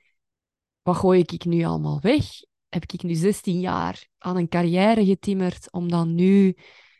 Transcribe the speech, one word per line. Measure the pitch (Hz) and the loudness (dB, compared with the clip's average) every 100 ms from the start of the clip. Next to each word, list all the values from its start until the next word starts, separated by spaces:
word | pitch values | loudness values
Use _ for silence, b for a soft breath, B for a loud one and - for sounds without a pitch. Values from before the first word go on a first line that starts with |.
| _ _ _ _ _ _ _ _ | _ _ _ _ _ _ _ _
wat | - 170 | -4 0
gooi | 190 185 | 2 2
ik | 170 175 175 | 2 -4 -2
nu | 170 | -2
allemaal | 165 165 151 147 | -2 -2 -4 -2
weg? | 185 294 - - - _ _ | 0 0 0 -10 -20 _ _
Heb | 175 - | -10 -8
ik | 175 | -8
nu | 175 165 | -6 -2
zestien | 185 202 - 175 | 0 -2 -2 -4
jaar | 180 90 170 185 - _ | -2 -4 -4 -8 -16 _
aan | - 185 | -6 -4
een | 170 | -2
carrière | 175 175 180 208 226 190 | -2 0 2 2 2 2
getimmerd | 190 - 190 185 - - | 0 -2 -2 -4 -6 -10
om | 180 175 | -8 -4
dan | 175 165 170 | -2 -2 2
nu | 185 202 190 180 b b b | 4 6 4 2 b b b